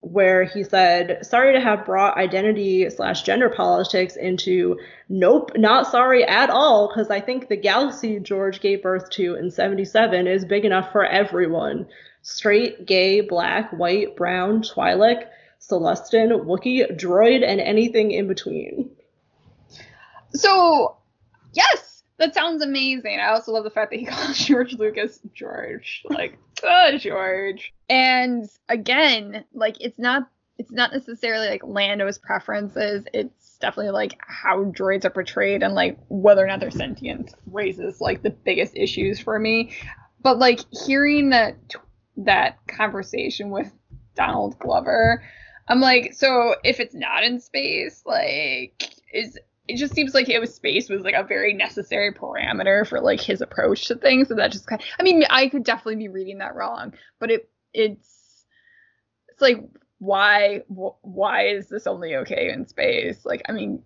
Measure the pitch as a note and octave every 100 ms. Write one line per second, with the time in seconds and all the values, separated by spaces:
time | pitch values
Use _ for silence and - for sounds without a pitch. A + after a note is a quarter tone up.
0 | F#3+ F3+ F#3 F#3 F#3 G#3 G3 G3 F3+ F3
1 | F3 F3+ - A#3+ C4 C4 B3 G#3 G3+ F#3+
2 | G3 - F#3 F#3+ G#3 G#3+ G3 F#3 F#3 -
3 | F#3+ F3+ - G3+ B3 A#3+ F3+ F3+ F#3 F#3
4 | F#3 - F#3 F#3 - F3+ F3+ F3+ - -
5 | _ F#3+ F3+ D4 - - G#3+ B3+ - A#3+
6 | B3+ B3+ - G3+ C4+ A#3+ D4+ A3 G#3 A3
7 | G#3+ G3+ G3+ B3+ B3+ G#3 G3+ G3+ C#4 -
8 | A3+ G#3 F#3+ G3 G3 F#3+ G3+ G3 F#3+ F#3
9 | F#3 - F3+ F3 F3+ - G3 G3 G3 A3
10 | A3 F3+ F3+ F#3+ F#3 G3+ G#3 F#3 F#3 G#3
11 | F#3+ F#3+ G3+ F3 F3 E3 D3 C#3+ - -
12 | - _ - - G#3+ G#3 A#3+ - F#3 F#3+
13 | F#3 G3+ G3+ F3 E3+ F3+ A3 E3+ F3 F#3+
14 | G#3 - F3 F3+ F#3 A3 A3 - F3+ F#3
15 | A3 A#3+ - - _ _ - F#3 E3 F3+
16 | - A3+ A3+ A3+ D3+ F#3 B3 B3+ - E3
17 | F3+ F3+ A3+ C4 B3 G3 - G#3+ A#3+ A#3+
18 | G#3+ G3+ G3 F#3 - D#3+ - - B3 _
19 | _ _ _ _ _ _ _ - - _
20 | - - _ C#4+ G4+ F#4+ E4+ D4+ G#3+ -
21 | _ _ _ _ _ - G#4 D#5+ - _
22 | _ _ D#4 F4 F4 D#4+ D4 C#4 C4+ C4
23 | A3 G3+ G#3 A3 A3+ A3 G#3+ G#3+ G#3+ A3
24 | B3 - D#4 C#4 - C4 B3 A#3+ G#3+ G#3+
25 | G#3+ - G3 - - - - - - -
26 | - - - - _ - D#4 F4 E4+ C#4
27 | G3+ F#3 F#3+ F#3 G3 G3 - _ _ C4
28 | C4 B3+ B3+ A#3+ G#3+ _ _ A#3 G#3 B3+
29 | D#4 A#3 G#3 G#3 - - A3 A3 C4 -
30 | A#3+ C4 B3+ _ _ _ B3 A3+ A#3+ C4+
31 | C4 A3+ A#3 A3 A3 F#3 - G3+ G3+ G3+
32 | G3 G3+ - G3+ - G#3 G#3 G3+ G#3 G3+
33 | G#3+ A3 G#3+ _ _ _ - - G#3 G3
34 | - - - - - F#3+ G3 E3+ F#3+ F#3+
35 | - - F#3 - G3+ G3+ G3 F#3+ F3+ -
36 | _ G3+ G3 G3+ F#3+ G3 - - - A3
37 | - - - _ - F#3+ G3+ F#3 F3+ -
38 | - - G#3+ - - F#3 F#3 - G3 -
39 | G3 G#3+ - A3 A3 A3+ A#3 - - -
40 | _ _ C4 A#3 B3+ B3 - - - C#4
41 | C#4+ D4 C#4 B3+ A3 - _ - _ _
42 | _ - G3 F#3+ C3+ - - - G#3+ G3
43 | F#3+ - G3 - G3+ G3 G3+ _ _ -
44 | _ - G3 - G#3 - - - C4 A3+
45 | A3+ A#3 - - - - - B3 C4 B3+
46 | A#3+ - C4+ B3+ A#3 G3 - C4 A3+ F3+
47 | - - A3 B3 - C#4 C#4 - - -
48 | - G#3+ - C#3+ D3+ C3 B2+ _ - _
49 | _ - A#3 - _ _ _ A#3+ C#4+ -
50 | C#4 C4+ B3+ A#3 A#3 - - D#3+ B3+ G3+
51 | F#3 G3 G3 G3 G3 G3+ - - G3 G3
52 | G3+ G3+ - - - G3+ F#3+ G3 G#3+ -
53 | - F#3+ - F#3+ - - - G3 - A#3+
54 | C#4 B3+ C4+ A3 G#3+ G3 - A3 - -
55 | F#4 E4+ D4+ C4 C4+ C#4 A#3 A#3 - A3
56 | G#3+ F#3+ F#3+ G3 G3 - G#3 A#3 - -
57 | _ _ A3+ A3+ - _ _ A3 A3 G3+
58 | _ _ _ _ _ _ _ _ _ _
59 | _ _ _ _ C4+ A#3 - _ _ _
60 | F#3+ G3 G3+ G#3 G3+ G3+ - F#3 F#3+ -
61 | - F#3+ G3+ F#3+ G3+ G3+ G3 G#3 G3 F#3+
62 | E3+ C#3 B2+ - - - - - - -
63 | - - - - - A3 G2+ G2